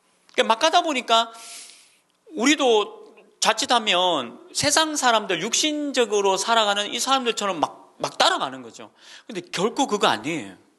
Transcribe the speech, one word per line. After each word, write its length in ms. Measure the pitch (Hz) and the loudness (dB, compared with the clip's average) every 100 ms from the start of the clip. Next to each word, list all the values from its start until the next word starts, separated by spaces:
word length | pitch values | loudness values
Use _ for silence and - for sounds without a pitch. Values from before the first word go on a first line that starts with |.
| _ _ _ | _ _ _
그러니까 200 | - 214 | -2 0
막 60 | 226 | 2
가다 220 | 320 349 | 2 2
보니까 520 | 330 262 233 226 233 - - - - - _ _ _ _ - 311 | 0 -2 0 0 0 -6 -18 -18 -20 -20 _ _ _ _ -16 -2
우리도 680 | 254 302 262 214 - - - - - _ | 0 2 2 2 0 -8 -20 -20 -20 _
자칫하면 1000 | 190 220 277 240 214 180 180 156 120 - - | 0 0 0 0 2 2 2 0 -4 -12 -10
세상 420 | - 277 302 311 294 | -4 0 2 2 0
사람들, 460 | 254 220 202 170 | 2 2 0 -4
육신적으로 960 | 196 - 311 294 294 254 226 208 196 185 | -2 -2 -2 -2 -2 -2 0 2 2 0
살아가는 560 | 196 226 208 202 208 | 2 4 4 2 -2
이 60 | 226 | -4
사람들처럼 600 | - 269 240 214 202 175 | 0 2 0 -2 -4 -2
막, 360 | 131 - - - | -4 -4 -20 -10
막 200 | 143 - | -6 2
따라가는 420 | 311 359 147 131 | 2 2 -4 -8
거죠. 300 | 117 - 107 _ - - - | -16 -18 -20 _ -20 -20 -14
근데 160 | 196 | -12
결코 460 | 175 - 214 240 262 | -8 -2 -2 0 0
그거 200 | 202 196 | 2 0
아니에요. 480 | 110 120 165 98 90 _ | 0 -4 -8 -10 -16 _